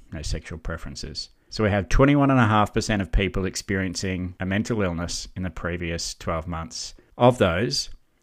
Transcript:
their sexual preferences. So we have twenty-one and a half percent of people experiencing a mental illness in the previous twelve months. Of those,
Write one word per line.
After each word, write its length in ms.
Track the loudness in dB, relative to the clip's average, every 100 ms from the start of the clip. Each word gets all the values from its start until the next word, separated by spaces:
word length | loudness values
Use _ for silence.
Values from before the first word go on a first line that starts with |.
| -14
their 120 | -10
sexual 360 | -6 -6 -8 -12
preferences. 680 | -8 -8 -10 -10 -10 -12 -14 _ _
So 140 | 0
we 80 | 2
have 180 | 2 4
twenty-one 400 | 6 6 6 6
and 100 | 6
a 60 | 6
half 260 | 4 2
percent 280 | 0 0 0
of 100 | 0
people 340 | 2 2 0 -2
experiencing 880 | -4 -4 -2 -2 -4 -4 -4 -6 -6
a 60 | -2
mental 360 | 0 0 0
illness 440 | 0 -2 -4 -6 -8 -8
in 60 |
the 80 | -6
previous 640 | -6 -6 -4 -4 -4 -6
twelve 340 | -8 -4 -4 -4
months. 460 | -8 -8 -10 -12 -14 _ 2
Of 200 | 4 6
those, 540 | 2 2 -2 -4 -6 -12 _ _